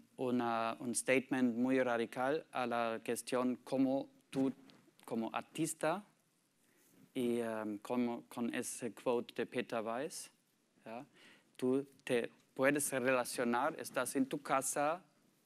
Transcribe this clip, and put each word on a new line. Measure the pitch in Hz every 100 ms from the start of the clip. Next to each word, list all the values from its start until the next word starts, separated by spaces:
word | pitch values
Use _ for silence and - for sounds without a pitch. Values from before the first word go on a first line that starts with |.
| - -
una, | 127 123 120 113 113 113
un | 123 110
statement | - 131 127 131 123 113
muy | 127 131
radical | 123 117 113 127 127 160 -
a | 127 123
la | 117 117 113
cuestión | 117 117 - 127 127 120
cómo | - 135 135 135 - - _
tú, | 135 135 127 - - - _ -
como | 117 113
artista, | 117 - - 160 - 156 185 - _ _ _ _ _ _ _ _ - -
y, | 135 120 120
em, | 113 110 107 104
como, | - 123 120 117 -
con | - 117
ese | 123 117 - 120
quote | - - 120 113 -
de | 113
Peter | 127 101 120
Weiss, | 110 117 160 - - _ _ _ _ _ -
¿ya? | 117 147 - - - _ -
Tú | 127 135 139 -
te | - 123 113 - _
puedes | - 135 147 135
relacionar, | 135 127 127 117 - 120 120 143 160
estás | - 135 123 139
en | 131
tu | 151
casa, | - 135 135 151 147 175 - _ _ _